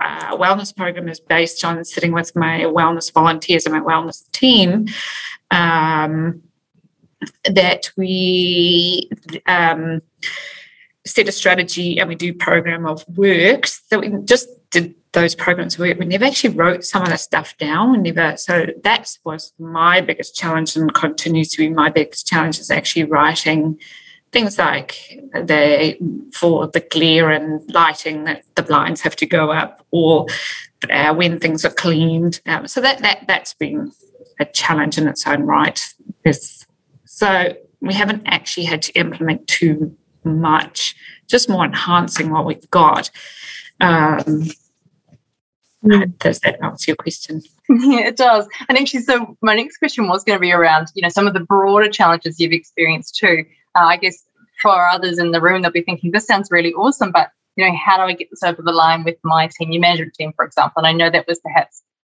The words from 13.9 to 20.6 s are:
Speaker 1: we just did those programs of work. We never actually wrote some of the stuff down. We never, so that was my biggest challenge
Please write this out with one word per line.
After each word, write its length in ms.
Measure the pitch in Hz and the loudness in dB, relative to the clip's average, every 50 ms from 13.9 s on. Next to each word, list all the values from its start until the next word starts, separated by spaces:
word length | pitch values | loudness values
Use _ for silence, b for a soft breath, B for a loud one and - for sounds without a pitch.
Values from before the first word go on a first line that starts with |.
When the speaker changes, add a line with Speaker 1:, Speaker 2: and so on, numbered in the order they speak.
| 220 202 | -2 -2
Speaker 1:
we 120 | - 214 202 196 202 | -2 -4 -6 -4 0
just 240 | 202 240 254 - - - - _ _ | 2 2 2 2 -2 -16 -20 _ _
did 220 | - 175 170 170 - _ _ _ - | -2 -2 -2 -2 -6 _ _ _ 0
those 200 | 175 170 170 - | 0 0 0 0
programs 420 | - - 180 180 175 170 170 - | -2 -2 -2 -2 -2 -2 -6 -6
of 40 | - | -4
work. 180 | 175 175 170 170 | -2 -2 -2 -2
We 80 | 180 | -4
never 200 | 170 180 196 233 | -4 -2 0 0
actually 300 | 277 277 - - 233 185 | 0 0 0 -2 0 0
wrote 280 | 156 165 175 180 175 - | 2 2 2 0 -2 -4
some 200 | - - 202 180 | -4 -2 -2 0
of 60 | 175 | -2
the 80 | 165 - | -2 -4
stuff 400 | - - - 160 151 - - - | -4 -4 -4 -4 -4 -6 -10 -8
down. 360 | 160 147 156 170 214 247 262 | -6 -4 -2 0 2 2 2
We 40 | 214 | 2
never, 360 | 185 165 160 170 165 156 143 | 2 0 0 0 0 0 -2
so 320 | - - - 175 175 160 165 165 - - | -4 -4 -2 0 0 0 -2 -4 -4 -2
that 340 | 202 226 - 214 - - - - | 0 0 0 -2 -8 -16 -12 -10
was 300 | 165 156 160 - - _ - | -10 -10 -10 -12 -18 _ -16
my 440 | 165 165 165 165 165 170 175 185 | -12 -8 -2 2 2 4 4 4
biggest 340 | 185 - 160 - - - - | 2 0 -4 -6 -8 -10 -10
challenge 400 | - - 165 160 160 | -8 -4 -2 -2 -2